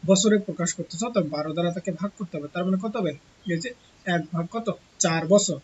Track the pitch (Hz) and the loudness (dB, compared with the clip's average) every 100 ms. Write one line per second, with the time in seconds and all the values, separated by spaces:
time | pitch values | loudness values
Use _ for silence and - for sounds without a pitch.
0 | 160 190 214 208 196 160 175 - 170 165 | 6 6 6 4 2 -4 -4 -4 -8 -4
1 | 240 226 165 147 151 156 175 175 - 160 | -2 0 -2 -2 -4 -2 -2 -2 -6 -6
2 | 196 - 180 160 147 175 180 190 220 214 | -6 -6 -10 -8 -8 -4 0 0 -2 -2
3 | 180 139 _ _ - 170 165 - - - | -4 -4 _ _ -4 -4 -4 -10 -20 -14
4 | - 175 156 170 175 226 226 - - _ | -2 -2 -2 -4 -4 -4 -4 -6 -8 _
5 | 170 165 160 202 196 147 | 0 0 6 4 4 -4